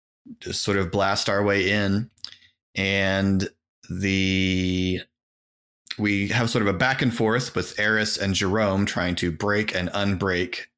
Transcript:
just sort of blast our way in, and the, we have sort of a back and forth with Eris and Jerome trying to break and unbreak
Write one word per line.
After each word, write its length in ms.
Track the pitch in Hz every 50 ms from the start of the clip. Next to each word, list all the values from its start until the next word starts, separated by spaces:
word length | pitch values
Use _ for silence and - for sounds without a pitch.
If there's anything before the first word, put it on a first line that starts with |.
| _ _ _ _ - - - -
just 220 | - - 95 - -
sort 140 | 107 101 98
of 140 | 95 85
blast 380 | - 101 98 98 101 - - -
our 140 | 101 101 101
way 260 | 104 101 98 92 95
in, 400 | 104 104 101 98 98 104 123 - _ - - - - - _ _ _ _ _ _ -
and 760 | 95 95 95 98 98 98 95 95 98 98 98 98 95 98 - - _ _ _ _ _ - -
the, 1120 | 90 92 98 98 95 95 95 92 95 95 95 92 92 92 92 92 92 90 92 92 92 90 - - _ _ _ _ _ _ _ _ _ _ _ _ _ _ _ - - -
we 300 | 104 104 101 98 101 -
have 200 | - 123 120 113
sort 140 | - 123 107
of 100 | 101 95
a 40 | 87
back 260 | 127 131 135 - -
and 120 | 123 113
forth 380 | - 113 107 113 127 135 - -
with 260 | 107 90 - - -
Eris 380 | 104 107 110 107 107 107 - -
and 160 | 98 98 95
Jerome 540 | 87 101 92 98 110 107 101 95 95 101 -
trying 260 | - - 90 90 90
to 160 | - - 87
break 440 | 80 - 101 104 104 104 107 - -
and 140 | 92 90 87
unbreak 720 | - 101 101 101 98 87 98 98 90 87 92 90 - - - - _